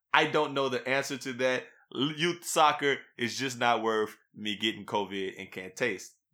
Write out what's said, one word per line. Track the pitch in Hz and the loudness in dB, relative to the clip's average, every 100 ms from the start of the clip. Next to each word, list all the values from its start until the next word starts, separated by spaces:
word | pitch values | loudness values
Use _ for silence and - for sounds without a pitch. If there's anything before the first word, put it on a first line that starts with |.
| _ | _
I | 147 156 | 2 4
don't | 156 151 | 2 0
know | 139 135 | 0 0
the | 123 127 | 0 0
answer | 135 135 135 | 0 0 -6
to | 135 | -6
that. | 120 131 127 - _ _ - | 0 0 0 -4 _ _ -2
L-, | 143 | -2
youth | 151 170 170 | 0 -2 -2
soccer | - 170 151 143 139 127 - - | -2 4 4 6 0 0 -4 -4
is | 120 107 | -4 -2
just | 131 120 | -4 0
not | 120 127 | 2 4
worth | 110 110 104 - _ - | 4 2 0 -4 _ -10
me | 107 101 | -6 -2
getting | 110 104 98 | -2 -2 -4
covid | 107 95 98 95 - | -2 -2 -4 -6 -8
and | 95 | -12
can't | 95 92 - | -12 -12 -4
taste. | 123 92 - _ _ | -4 -4 -10 _ _